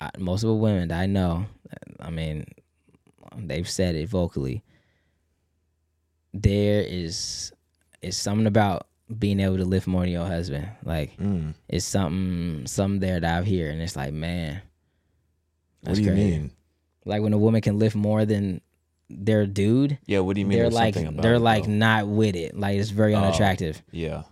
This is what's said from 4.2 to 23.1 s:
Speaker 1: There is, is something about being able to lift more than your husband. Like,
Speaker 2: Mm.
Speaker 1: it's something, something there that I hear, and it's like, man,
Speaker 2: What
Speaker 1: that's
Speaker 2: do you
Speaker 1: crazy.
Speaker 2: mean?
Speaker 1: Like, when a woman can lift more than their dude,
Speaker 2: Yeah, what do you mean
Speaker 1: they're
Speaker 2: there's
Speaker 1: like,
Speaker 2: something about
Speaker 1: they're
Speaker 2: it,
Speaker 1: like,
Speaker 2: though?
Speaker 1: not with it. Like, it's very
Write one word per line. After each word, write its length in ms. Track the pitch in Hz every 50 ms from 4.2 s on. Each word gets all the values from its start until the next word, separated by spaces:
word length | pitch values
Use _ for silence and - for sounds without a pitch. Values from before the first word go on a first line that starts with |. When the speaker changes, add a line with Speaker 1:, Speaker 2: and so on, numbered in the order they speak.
| 87 - - - 67 65 - 110 - _ _ _ _ _ _ _ _ _ _ _ _ _ _ _ _ _ _ _ _ _ _ _ _ _ _ _ _ _ _ _ _ _ -
Speaker 1:
There 480 | 101 107 101 101 104 104 104 104 104 92
is, 720 | - 90 90 85 82 101 - - - - - - - - _ _ _ _ _ _ _ _ _ -
is 140 | 90 92
something 300 | - - 101 101 110 110
about 400 | 107 101 113 104 101 90 - - _ _ _ _ - 117 110
being 220 | 104 101 101 98
able 160 | 98 95 95
to 80 | 95 90
lift 220 | 92 95 92 -
more 160 | 92 92 92 90
than 80 | 90
your 160 | 87 85 85
husband. 420 | 95 87 85 85 - 69 71 76 101 110 - -
Like, 320 | - 82 80 71 - -
Speaker 2:
Mm. 380 | - 92 101 101 85 78 78 78 - _ -
Speaker 1:
it's 180 | - 87 -
something, 800 | - - 98 95 76 82 95 95 92 90 87 85 87 80 73 64
something 340 | - - - 98 98 101 98
there 200 | 92 92 92 85
that 180 | 82 82 82 87
I 40 | 90
hear, 260 | 107 95 90 80 73
and 100 | 76 80
it's 160 | 82 82 -
like, 160 | 71 69 69 76
man, 420 | 76 78 87 87 87 82 76 71
Speaker 2:
What 80 | 101 - - _ _ _ _ _ _ _ _ _ _ _ _ _ _ _ _ _ _ _ _ _ _ -
Speaker 1:
that's 160 | - 90 101
Speaker 2:
do 60 | 107
you 60 | 98
Speaker 1:
crazy. 200 | 92 98 104 98 85 78
Speaker 2:
mean? 120 | 76 67 - _ _ _ _ _ _ _ _ _ -
Speaker 1:
Like, 160 | 98 101 107 107
when 100 | 104 107
a 60 | 104
woman 220 | 107 113 113 110 -
can 160 | 110 101 104
lift 180 | 110 107 -
more 300 | 104 104 104 107 107 107
than 340 | 107 107 101 101 98 90 - - _ _ _ _ _ _ _ _ -
their 380 | 58 80 98 110 110 107 104
dude, 520 | 98 98 101 98 107 117 131 143 143 143 - _
Speaker 2:
Yeah, 140 | - 104 98
what 140 | 92 95 98
do 60 | 101
you 60 | 98
mean 100 | 101 98 -
Speaker 1:
they're 60 | 117
Speaker 2:
there's 100 | 117 117
Speaker 1:
like, 200 | 117 117 110 107
Speaker 2:
something 140 | - 80 78 76
about 80 | - 101
Speaker 1:
they're 120 | 113 120
Speaker 2:
it, 60 | 120
Speaker 1:
like, 240 | 117 117 110 107 98
Speaker 2:
though? 60 | 107
Speaker 1:
not 360 | 104 104 113 110 110 110 101 104
with 260 | 104 107 110 104 90
it. 200 | 85 80 - - 98
Like, 200 | 101 101 101 98
it's 120 | 98 110
very 240 | 101 104 110 107